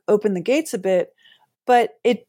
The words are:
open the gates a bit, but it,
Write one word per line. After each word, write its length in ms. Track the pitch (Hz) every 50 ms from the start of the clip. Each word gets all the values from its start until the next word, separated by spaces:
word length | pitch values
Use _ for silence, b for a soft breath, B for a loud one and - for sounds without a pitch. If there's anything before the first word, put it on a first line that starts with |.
| _ -
open 260 | 214 208 214 220 196
the 60 | 180
gates 340 | 170 - 254 302 320 - -
a 40 | 214
bit, 360 | 180 190 190 180 170 - _ b b b b b b b b _ _
but 320 | - 247 240 233 - - _ _
it, 240 | 233 247 226 -